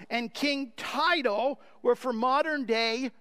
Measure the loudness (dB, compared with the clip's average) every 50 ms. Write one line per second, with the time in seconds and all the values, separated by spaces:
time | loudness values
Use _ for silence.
0 | -10 -6 -6 -4 -6 -6 -6 -2 -2 -2 0 -2 -4 -8 -10 -12 -10 -6 -4 0
1 | 2 2 2 2 2 0 0 0 0 -2 -2 -4 -10 -20 -12 -2 2 2 2 2
2 | 2 -2 -2 0 2 4 4 4 2 0 -2 -2 0 0 0 2 2 0 0 -2
3 | -4 -6 -8 -10